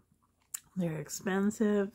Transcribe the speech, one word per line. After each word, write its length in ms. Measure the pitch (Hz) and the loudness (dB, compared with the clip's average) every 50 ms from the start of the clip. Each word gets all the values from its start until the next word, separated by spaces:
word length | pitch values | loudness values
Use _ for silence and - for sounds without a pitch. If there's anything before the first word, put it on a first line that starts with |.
| _ _ _ _ _ _ _ _ _ _ - - - _ _ | _ _ _ _ _ _ _ _ _ _ -14 -14 -14 _ _
They're 220 | 185 175 165 156 156 | -2 -2 -2 -2 -4
expensive, 920 | 147 - - - - 196 185 196 196 208 208 - 226 208 208 202 196 202 - | -6 -8 -10 -6 -2 0 0 2 2 2 2 2 2 2 4 2 0 -2 -4